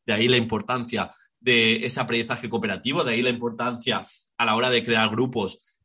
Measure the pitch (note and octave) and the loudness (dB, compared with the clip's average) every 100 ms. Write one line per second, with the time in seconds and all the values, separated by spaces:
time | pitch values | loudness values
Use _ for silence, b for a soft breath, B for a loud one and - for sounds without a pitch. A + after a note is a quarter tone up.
0 | - G#2+ B2 B2 A#2 G#2+ G2+ B2 A#2 G#2+ | -2 2 4 4 2 -2 -2 -4 -4 -6
1 | F2+ B B _ B2 A#2 A2+ A2+ B2 C3+ | -6 B B _ 2 4 4 2 -2 -4
2 | A2+ A#2 A#2 A#2+ A2+ A2+ G#2 F#2+ A#2+ E3 | -2 -2 -2 -6 -4 -4 -4 -4 -4 -2
3 | C3 A2+ B2+ A#2+ A#2+ A2 B2 A#2 B2 G2+ | 0 0 0 -2 -4 -4 -6 -4 -4 -4
4 | - B B - A#2 A2 B2+ A#2+ A#2 A2 | -6 B B -4 0 2 2 2 2 2
5 | A2 A2 C3 A#2+ F#2+ - b b | 2 0 -2 -2 -4 -6 b b